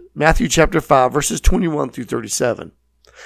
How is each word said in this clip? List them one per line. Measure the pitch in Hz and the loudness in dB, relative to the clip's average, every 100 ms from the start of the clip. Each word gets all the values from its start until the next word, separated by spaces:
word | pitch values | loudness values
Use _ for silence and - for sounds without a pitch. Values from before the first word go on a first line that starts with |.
| - - | -8 -2
Matthew | 151 - 160 | 0 2 0
chapter | 165 151 160 | 0 2 0
five, | - 139 127 | 2 2 2
verses | 139 - - | 0 -4 2
twenty-one | - 233 175 147 135 | 2 4 0 -2 -6
through | - 120 | -8 -8
thirty-seven, | 123 107 - 123 104 85 _ _ _ _ - | -6 -6 -4 -2 -4 -10 _ _ _ _ -20